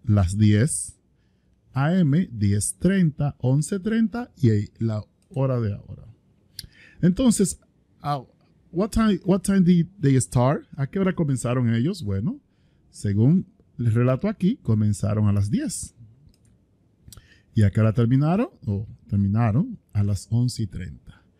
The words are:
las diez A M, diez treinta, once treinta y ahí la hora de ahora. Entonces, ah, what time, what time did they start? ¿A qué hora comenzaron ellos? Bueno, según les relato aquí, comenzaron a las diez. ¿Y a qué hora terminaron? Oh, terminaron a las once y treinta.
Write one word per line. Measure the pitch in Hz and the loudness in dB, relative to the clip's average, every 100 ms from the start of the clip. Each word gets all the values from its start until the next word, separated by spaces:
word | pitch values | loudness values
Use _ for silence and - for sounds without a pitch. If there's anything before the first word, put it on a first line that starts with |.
las | - 104 87 98 | 0 2 2 4
diez | 104 104 139 - - - _ _ _ _ _ _ _ | 4 4 2 -2 -10 -16 _ _ _ _ _ _ _
A | 131 147 190 | -4 0 2
M, | 151 151 - | 2 2 -2
diez | 113 101 104 - - | -2 0 0 -2 -2
treinta, | 180 196 165 - 143 - | 0 2 0 0 -6 -4
once | 127 139 156 202 | 0 0 -2 -6
treinta | 214 226 220 233 247 - | -2 0 0 -2 -12 0
y | 120 | 2
ahí | 104 104 - | 2 -2 -6
la | 113 107 - _ _ | -4 -4 -10 _ _
hora | 135 135 123 | -4 -2 -2
de | 107 | -4
ahora. | 101 - - - - _ _ _ - - _ - - | -6 -12 -18 -20 -20 _ _ _ -20 -20 _ -20 -2
Entonces, | 170 180 262 202 190 - _ _ _ _ | 0 2 2 2 0 -2 _ _ _ _
ah, | 147 143 117 _ _ _ _ | -6 -6 -8 _ _ _ _
what | 170 214 | -4 -2
time, | 226 220 180 | 0 2 0
what | - 196 | 0 0
time | - 196 | 2 2
did | 175 175 165 - | 4 4 2 -2
they | 139 131 | 2 2
start? | - 127 123 165 - - | 2 0 2 0 -6 -8
¿A | 135 | -6
qué | 196 | -2
hora | 185 | -2
comenzaron | 180 147 131 117 127 117 | -2 -2 -2 -2 -2 0
ellos? | 113 143 190 | 0 -2 -4
Bueno, | 101 95 139 285 _ _ _ _ _ | -6 -4 -4 -8 _ _ _ _ _
según | - 104 101 123 180 - _ _ - | -8 -4 2 4 2 -2 _ _ -4
les | 120 | 0
relato | 113 123 131 202 | 2 2 0 -2
aquí, | - 185 269 | -2 -2 -2
comenzaron | - 107 107 101 101 107 107 | -2 0 0 -2 -2 0 0
a | |
las | 101 101 | 0 0
diez. | 190 294 - - - - _ - _ _ _ _ _ _ _ - - _ _ _ | -2 -4 -8 -12 -18 -20 _ -20 _ _ _ _ _ _ _ -20 -20 _ _ _
¿Y | 113 | 0
a | 101 | 2
qué | - | 2
hora | 110 | 2
terminaron? | 104 117 131 151 190 320 - - | 2 2 2 2 0 -4 -6 -6
Oh, | 101 110 - - | -6 -8 -16 -4
terminaron | 101 101 107 117 113 254 202 _ | -2 0 2 2 0 -2 -8 _
a | 104 | -4
las | 101 101 - | -2 -4 -4
once | 117 123 - | -2 -2 -4
y | 107 | -8
treinta. | - 90 64 - - _ | -8 -14 -16 -20 -20 _